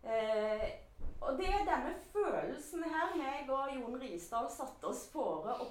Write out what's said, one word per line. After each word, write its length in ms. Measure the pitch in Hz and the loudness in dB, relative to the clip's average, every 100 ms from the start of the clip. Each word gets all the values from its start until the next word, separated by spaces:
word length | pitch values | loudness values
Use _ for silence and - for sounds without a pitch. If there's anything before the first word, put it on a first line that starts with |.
Eh, 640 | 226 226 220 220 214 214 - - - - - - | 2 2 4 4 4 2 0 -4 -12 -2 -2 0
og 160 | - 269 | 0 2
det 120 | 370 | 4
er 140 | 403 359 | 4 4
denne 260 | 294 277 349 - | 2 2 -4 -4
følelsen 720 | 415 392 - - 285 - 339 330 | 0 2 2 0 -4 -6 -4 0
her 280 | 320 359 339 | 2 2 2
meg 300 | 269 285 269 | 0 -2 0
og 220 | 269 277 269 | 0 0 -2
Jon 240 | 233 254 | -4 -6
Risdal 480 | 262 175 - 233 240 | -6 -8 -4 -2 -2
satte 360 | - 269 - 170 | -4 -8 -4 -4
oss 220 | 254 - | -4 -6
fore 400 | 311 214 160 214 | -2 0 0 0
å 160 | 247 - | -2 -4